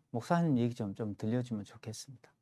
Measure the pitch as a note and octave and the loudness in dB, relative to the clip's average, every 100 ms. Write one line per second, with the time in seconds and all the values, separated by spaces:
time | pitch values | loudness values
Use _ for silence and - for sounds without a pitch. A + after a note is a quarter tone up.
0 | _ A#2 - E3+ E3+ B2+ A#2+ A#2+ G#2 F#2+ | _ -6 2 4 4 4 4 0 -4 -4
1 | G#2+ G2 A2 B2 B2 G#2+ G2+ - A#2 G#2+ | -6 -2 0 0 0 -4 -6 -12 -12 -10
2 | - B2 - _ | -12 -18 -20 _